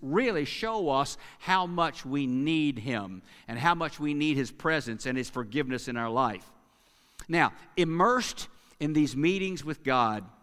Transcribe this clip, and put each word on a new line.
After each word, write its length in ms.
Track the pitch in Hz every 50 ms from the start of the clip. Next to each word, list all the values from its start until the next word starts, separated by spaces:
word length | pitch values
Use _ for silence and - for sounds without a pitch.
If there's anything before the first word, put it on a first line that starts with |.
| -
really 420 | 131 147 202 262 247 208 160 147
show 440 | - - - - 226 226 220 185 147
us 280 | 135 135 143 139 - - - - - -
how 260 | - - 190 190 185
much 400 | 175 175 170 170 160 - - -
we 220 | 135 135 143 143 127
need 500 | 123 127 139 156 160 156 151 147 135 117
Him 460 | 104 135 123 107 101 95 95 92 - - - - - -
and 100 | 113 117
how 160 | 135 170 175
much 260 | 170 165 151 - -
we 140 | 147 151 147
need 240 | 143 147 156 147 135
His 140 | 135 -
presence 560 | - - - 160 160 156 120 117 113 107 - 131
and 100 | 127 131
His 140 | 123 -
forgiveness 560 | - 131 120 104 107 147 147 127 127 123 - -
in 100 | 123 120
our 140 | 117 117
life. 340 | 113 127 131 117 104 90 - - - _ _ _ _ _ _ _ _ _ _ _ _ - - -
Now, 240 | 165 170 151 110 - - - - -
immersed 720 | 175 175 170 160 170 180 226 247 254 226 - - - - - - - _ - - -
in 140 | 151 151 156
these 220 | 151 147 131 113
meetings 500 | 135 147 170 190 196 190 190 185 147 135
with 180 | 151 151 - -
God, 400 | 139 131 127 120 110 107 107 98 90 - -